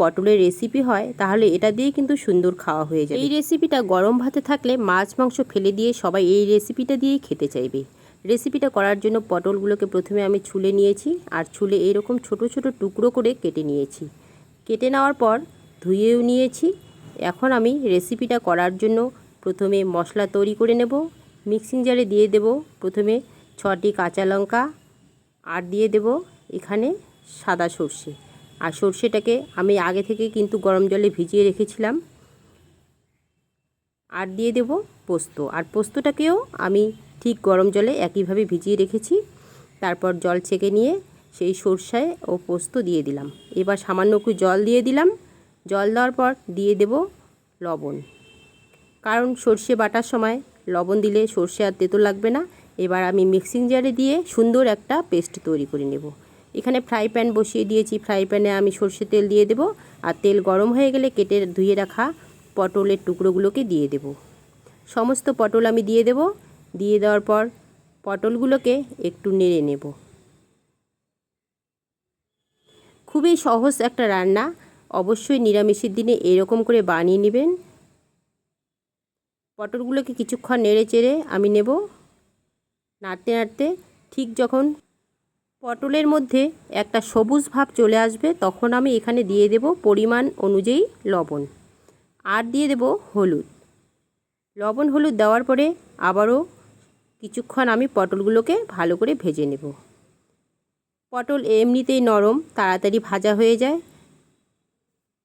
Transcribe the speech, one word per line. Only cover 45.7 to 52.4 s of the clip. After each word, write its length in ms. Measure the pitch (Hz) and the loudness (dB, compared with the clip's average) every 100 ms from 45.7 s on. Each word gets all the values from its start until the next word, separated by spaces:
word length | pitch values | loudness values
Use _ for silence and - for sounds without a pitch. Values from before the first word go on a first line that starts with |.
| 196 202 | -2 0
দেওয়ার 180 | 220 247 254 | 0 0 0
পর 120 | 254 262 - 180 | 0 -2 -6 -2
দিয়ে 180 | 202 202 | 0 2
দেব 120 | 202 262 392 - _ _ _ _ | 2 0 -4 -8 _ _ _ _
লবণ, 360 | 175 160 147 147 139 - - - _ _ _ _ _ _ | -8 -6 -6 -10 -12 -20 -20 -20 _ _ _ _ _ _
কারণ 240 | 220 226 247 247 | -4 0 0 0
সর্ষে 280 | - 214 - 233 | 0 0 2 0
বাটার 260 | 214 226 233 | 0 -2 -2
সময় 240 | 240 220 240 - _ - | -2 -2 -2 -8 _ -6
লবণ 220 | 180 175 208 | -4 0 0
দিলে 160 | 208 202 220 | 2 2 0
সর্ষে 280 | 214 180 - 202 | 0 -2 -2 -2
আর 60 | 190 | 0
তেতো 160 | 185 202 208 | 0 2 2
লাগবে 220 | 196 220 | 0 -2
না। 60 | 254 | -2